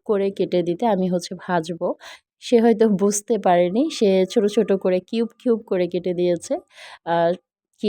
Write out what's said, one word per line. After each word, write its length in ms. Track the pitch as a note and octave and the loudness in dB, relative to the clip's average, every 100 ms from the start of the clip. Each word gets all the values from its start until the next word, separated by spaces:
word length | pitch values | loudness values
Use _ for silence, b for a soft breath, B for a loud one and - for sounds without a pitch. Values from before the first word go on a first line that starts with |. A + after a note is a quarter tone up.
| - | -2
করে 220 | G3+ G3 | -2 -2
কেটে 280 | G3 E3+ F3+ | -2 -2 0
দিতে, 200 | E3+ F3 A#3+ | 0 0 0
আমি 200 | F#3+ F#3 | 0 0
হচ্ছে 240 | F3+ F3 F3+ | -2 -6 -12
ভাজবো। 480 | - F3+ D#3+ E3+ F3+ D4+ B B _ _ | -4 -2 -2 -6 -6 -6 B B _ _
সে 140 | - A#3 | 2 4
হয়তো 260 | A#3 A3 A3 F#3 | 4 4 2 2
বুঝতে 400 | G3+ G#3 - A3 | 0 -2 -2 0
পারেনি, 440 | G3 F3 F3+ G#3 D#4+ | 2 4 2 0 -2
সে 180 | - G3+ F#3+ F#3 | 0 2 2 2
ছোট 180 | A#3+ G3+ | 0 0
ছোট 180 | G#3 G3+ | 0 0
করে 240 | G3 F#3+ F#3 | 0 0 -2
কিউব 300 | F#3 A3+ A#3 _ | -4 -4 -6 _
কিউব 240 | B3+ A3+ A3+ | -2 -2 -2
করে 200 | F#3+ F3 | -2 -2
কেটে 260 | F3+ F3+ | -4 -4
দিয়েছে। 400 | F3 F3+ F3 - D#4 _ B B B E3+ | -2 0 0 -4 -8 _ B B B -2
আর 200 | E3+ E3+ F#3 _ _ _ | 0 0 -2 _ _ _
কি 40 | - | -4